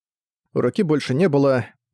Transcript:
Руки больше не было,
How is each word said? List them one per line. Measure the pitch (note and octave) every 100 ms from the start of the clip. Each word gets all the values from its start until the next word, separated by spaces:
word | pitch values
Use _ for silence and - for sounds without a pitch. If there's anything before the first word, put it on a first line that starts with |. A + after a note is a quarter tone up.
| _ _ _ _ _
Руки | - B2 -
больше | E3+ D3 -
не | C3 F#3
было, | C#3+ C#3 B2+ A2 _ _